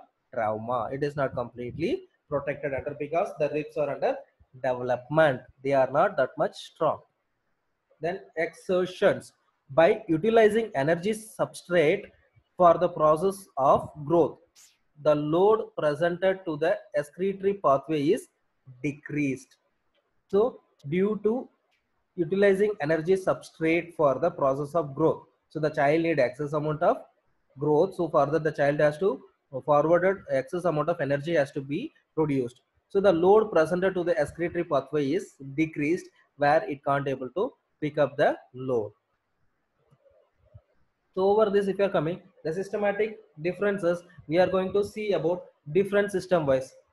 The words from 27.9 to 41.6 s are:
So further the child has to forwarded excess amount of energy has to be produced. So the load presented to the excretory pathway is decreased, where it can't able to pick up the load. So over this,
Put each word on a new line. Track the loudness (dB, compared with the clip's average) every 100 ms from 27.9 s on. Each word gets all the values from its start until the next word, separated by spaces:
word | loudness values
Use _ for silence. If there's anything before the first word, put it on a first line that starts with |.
| -2
So | 0
further | 0 2 0
the | -2
child | 0 0 2
has | 0 2
to | -2 -2 -10 _ _ -8
forwarded | 2 2 4 4 2 -2 -4
excess | -4 -4 -4
amount | -2 -2 -2
of | -2
energy | -2 -2 0
has | 0 0
to | -6
be | -6 -8 -8 -14 _
produced. | -4 0 -2 -4 -10 _ _ _
So | 2
the | 2
load | 4 6 6 4
presented | 2 2 0 0
to | 0
the | -2 -2
excretory | -2 -4 -4 -4
pathway | -2 -2 -2 -2 -2
is | -2 -6 _ -8
decreased, | -2 -2 -2 -2 -2 -6 _ _ 0
where | 2 2 0
it | -4
can't | -2 -2 -2
able | -6 -6
to | -4 -6 -8 _ _
pick | -4 0
up | 0 2
the | 0 0 -10
load. | -10 -4 -2 -4 -12 _ _ _ _ _ _ _ _ _ _ _ _ _ _ _ -20 _ _ _ _ _ 0
So | 2
over | 4 4
this, | 2